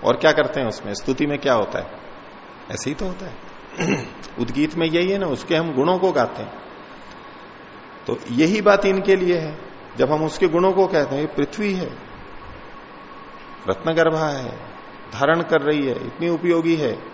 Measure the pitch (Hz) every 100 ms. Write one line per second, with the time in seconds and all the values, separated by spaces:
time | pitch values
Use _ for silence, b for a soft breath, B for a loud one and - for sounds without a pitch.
0 | - - 160 147 - - 123 - 101 101
1 | - 131 147 143 143 120 101 - - -
2 | - - - - - - - 110 - 147
3 | 196 180 185 - - - - - 165 180
4 | 117 - - - 123 131 151 160 165 165
5 | 185 196 185 127 - 165 165 135 147 180
6 | 190 147 113 - 107 - - - - -
7 | - - - - - - - - - -
8 | - 120 - 120 160 214 208 196 196 190
9 | 190 190 185 175 156 151 - - - 113
10 | 131 151 156 - 185 160 185 185 185 170
11 | 139 135 151 - 143 - 208 185 156 -
12 | - - - - - - - - - -
13 | - - - - - - - 95 160 160
14 | 165 160 156 143 123 113 - - - -
15 | - - 139 165 165 160 143 151 139 120
16 | 113 - 170 165 175 170 165 165 143 107
17 | -